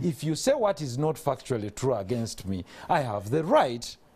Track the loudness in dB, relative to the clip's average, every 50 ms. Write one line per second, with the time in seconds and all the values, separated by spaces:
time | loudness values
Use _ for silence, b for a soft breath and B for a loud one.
0 | -2 -2 -2 -2 -2 -2 -2 0 2 2 4 4 4 2 2 0 -2 -4 -2 0
1 | 0 0 0 0 0 -2 -2 -2 -2 -2 -2 -2 -2 -4 -4 -2 0 0 0 0
2 | 0 -2 -2 -2 -2 -2 -4 -6 -4 -4 -4 -4 -4 B B B B B 2 2
3 | 2 0 -2 -4 -2 0 0 0 2 4 6 6 6 4 0 -4 -8 -10 -14 -16
4 | _ _ _